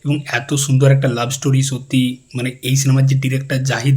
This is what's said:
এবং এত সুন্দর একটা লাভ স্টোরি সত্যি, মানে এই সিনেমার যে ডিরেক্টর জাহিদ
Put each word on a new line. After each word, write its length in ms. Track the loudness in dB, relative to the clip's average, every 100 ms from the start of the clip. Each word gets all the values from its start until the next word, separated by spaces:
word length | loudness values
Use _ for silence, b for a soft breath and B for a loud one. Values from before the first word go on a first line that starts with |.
এবং 120 | -4 -4 -2
এত 160 | -6 -2
সুন্দর 380 | -2 2 4 4
একটা 160 | 4 2
লাভ 220 | -2 -4
স্টোরি 320 | -4 0 0
সত্যি, 380 | 0 -4 -2 0 0 -2 _ -8
মানে 140 | -6 -6
এই 120 | -2 0
সিনেমার 300 | 2 2 4
যে 100 | 2
ডিরেক্টর 440 | 0 -4 -4 -4
জাহিদ 320 | -2 -2 0